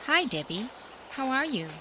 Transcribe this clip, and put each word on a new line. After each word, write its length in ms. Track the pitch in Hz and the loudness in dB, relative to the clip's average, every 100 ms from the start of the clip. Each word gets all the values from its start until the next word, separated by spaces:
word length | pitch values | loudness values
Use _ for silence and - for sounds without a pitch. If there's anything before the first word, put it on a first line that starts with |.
| - | 4
Hi, 180 | 320 | 4
Debbie. 420 | 320 160 147 170 233 - - - - | 4 0 0 -4 -4 -8 -16 -16 -12
How 180 | - 262 | -2 2
are 160 | 262 | 2
you? 240 | 311 233 160 156 | 2 0 -2 -6